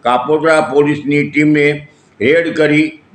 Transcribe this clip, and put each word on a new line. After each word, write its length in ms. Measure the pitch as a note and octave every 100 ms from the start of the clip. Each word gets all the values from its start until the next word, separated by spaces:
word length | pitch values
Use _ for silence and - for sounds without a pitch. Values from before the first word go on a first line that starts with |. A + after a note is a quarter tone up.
કાપોદ્રા 600 | - B2+ - D#3 D#3+ D#3
પોલીસની 640 | C3 C#3 D3 C#3+ C3+ D3
ટીમે 440 | D3 D3 D3+ D3+ D3 D3 D3 _ _ _
રેડ 280 | A2 E3 E3 D3+
કરી 320 | D3+ D3+ D#3 - _